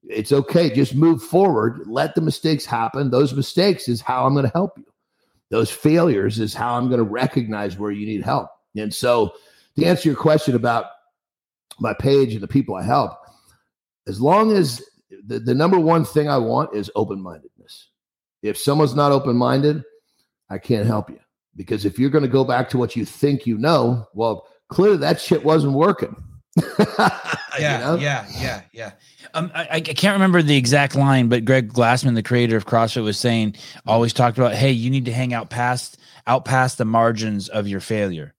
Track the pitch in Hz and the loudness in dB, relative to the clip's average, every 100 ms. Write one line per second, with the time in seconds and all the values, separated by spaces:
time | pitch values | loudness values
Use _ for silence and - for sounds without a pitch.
0 | - 110 107 139 - 170 165 117 139 131 | -8 -8 0 0 2 2 2 2 0 4
1 | 165 160 - 165 196 120 113 117 107 120 | 4 2 0 2 2 2 0 -2 -8 -4
2 | 151 175 160 - 160 151 - 117 117 135 | -2 -2 -2 -2 -2 -2 -2 -4 -4 -2
3 | 139 123 143 135 131 - 196 180 - 117 | 0 2 2 0 -2 0 2 0 -2 -4
4 | - 127 131 143 131 170 196 - - _ | -2 0 2 2 0 0 -4 -6 -20 _
5 | _ _ _ _ _ 110 117 - 151 165 | _ _ _ _ _ -2 -2 0 2 4
6 | 170 104 101 110 104 - 117 120 127 123 | 4 2 0 -2 -4 -4 -4 -2 0 0
7 | 110 110 127 - 113 107 104 92 104 104 | 0 -2 -2 -2 -4 -6 -6 -6 -8 -6
8 | 104 107 120 135 - _ _ 107 104 - | -6 -6 -4 -4 -4 _ _ -10 -8 -2
9 | 127 120 98 - _ _ _ - 165 180 | 2 2 2 -4 _ _ _ -2 2 2
10 | 160 139 160 156 - 120 120 117 - - | 0 2 2 2 2 0 0 -2 -4 -18
11 | _ _ _ _ _ _ _ - 110 101 | _ _ _ _ _ _ _ -8 -6 -2
12 | 139 139 127 110 98 143 127 92 98 135 | 2 2 2 -2 -2 -2 -2 -6 0 0
13 | 101 - - _ _ _ _ _ _ _ | 0 -8 -20 _ _ _ _ _ _ _
14 | - 98 135 196 220 208 151 120 - _ | -14 -2 2 4 4 2 0 -4 -16 _
15 | _ - 101 113 113 131 170 185 160 165 | _ -20 -10 -6 -2 2 4 4 4 2
16 | 151 151 147 139 113 117 156 107 101 - | 2 0 0 0 0 -2 -2 -6 -6 -4
17 | 104 98 92 78 - _ _ - _ _ | -4 -6 -10 -16 -20 _ _ -20 _ _
18 | _ _ _ _ 107 101 - 147 147 127 | _ _ _ _ -6 -4 0 2 2 4
19 | 143 139 139 120 123 131 147 151 - _ | 2 2 2 0 2 2 0 -2 -8 _
20 | _ _ _ _ _ 95 - 113 110 107 | _ _ _ _ _ -14 -2 0 0 -2
21 | - - _ _ _ - 92 110 101 104 | -6 -18 _ _ _ -18 -8 -4 -4 -2
22 | 135 151 135 135 131 123 127 131 117 120 | 0 2 2 0 2 -2 -2 -2 -2 -4
23 | 135 - 147 135 - 110 143 156 120 123 | -8 -2 -2 0 -2 -2 2 2 2 0
24 | 107 101 113 101 - _ _ - 202 185 | -6 -4 -2 -2 -10 _ _ 2 4 4
25 | 143 170 - 165 147 160 143 139 180 - | 0 -2 0 0 4 2 2 2 2 2
26 | - - - - _ - - - - - | -6 -10 -20 -20 _ -2 -2 0 0 2
27 | 220 - 165 156 - 147 151 131 127 160 | 0 -2 -8 -8 -8 -4 -2 -2 -2 -2
28 | 147 135 107 - 127 107 - 113 107 - | -2 -4 -8 -8 -6 -8 -12 -16 -16 -18
29 | _ _ - 160 175 - 170 160 165 151 | _ _ -10 -8 -6 -8 -4 -6 -4 0
30 | 196 196 190 175 147 143 120 143 139 135 | 0 2 4 4 4 2 4 2 2 2
31 | 139 135 120 123 113 131 110 123 117 123 | 4 4 4 2 2 2 2 0 2 2
32 | 139 113 101 123 120 113 - 117 113 - | 2 -2 0 0 2 0 0 0 0 -2
33 | 107 101 123 113 110 98 - - - 113 | -4 -2 -2 0 -2 -6 -18 -14 0 2
34 | 117 - 120 117 123 107 135 123 120 135 | 2 2 0 2 0 2 0 0 0 -2
35 | 120 117 127 117 107 120 123 127 - - | -2 -4 -4 -6 -8 -4 -2 -2 -8 -20
36 | _ - - 127 - 131 127 - 113 113 | _ -12 0 0 2 0 0 0 0 2
37 | 117 110 110 104 95 110 101 98 - 110 | 2 0 -4 -6 -4 -6 -4 -6 -4 -4
38 | 101 82 71 | -2 -6 -12